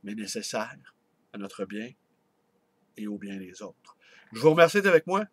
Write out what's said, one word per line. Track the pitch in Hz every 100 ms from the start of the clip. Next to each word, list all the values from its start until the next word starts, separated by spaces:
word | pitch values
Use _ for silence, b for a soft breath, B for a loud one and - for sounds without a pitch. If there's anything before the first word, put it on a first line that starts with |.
mais | 101
nécessaire | 107 101 117 101 117 110 71 - _ _ _ _
à | 110
notre | 98 - 98
bien | 104 117 135 _ _ _ _ _ _ _ _ _ -
et | 104
au | 104
bien | 101 98
des | 92 92
autres. | 101 - _ _ b b b
Je | 110
vous | 143
remercie | 156 165 202
d'être | 196
avec | 165 -
moi. | 190 208